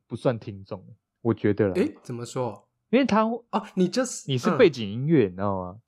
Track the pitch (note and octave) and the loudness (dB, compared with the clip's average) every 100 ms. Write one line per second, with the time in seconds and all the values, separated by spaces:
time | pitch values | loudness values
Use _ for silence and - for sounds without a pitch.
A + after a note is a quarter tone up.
0 | - A2+ C#3 A2+ - G2 F#2+ G2 A#2 A#2 | -14 -4 -2 -2 -8 -14 -12 -14 -14 -20
1 | _ _ A#2 G#2+ G#2+ G2+ G2+ F#2 C#4 - | _ _ -2 2 0 2 2 2 -2 -4
2 | - A#2+ A#2+ C3 A#2+ G2 _ _ - A#3+ | -14 -12 -8 -6 -6 -8 _ _ 0 2
3 | C4+ G#3 A3 A#3 - G#3 - F#3+ F3+ A#3+ | 4 2 2 -2 -6 -6 -4 0 0 0
4 | B3 - - B2+ F3+ D3 F#3 A#2+ G2+ A2+ | -4 -6 -4 -2 0 4 4 4 -8 -4
5 | C#3+ D#3 G2 F2+ G2+ F#2+ F2+ G#2 | 2 2 2 0 -4 -2 -6 -12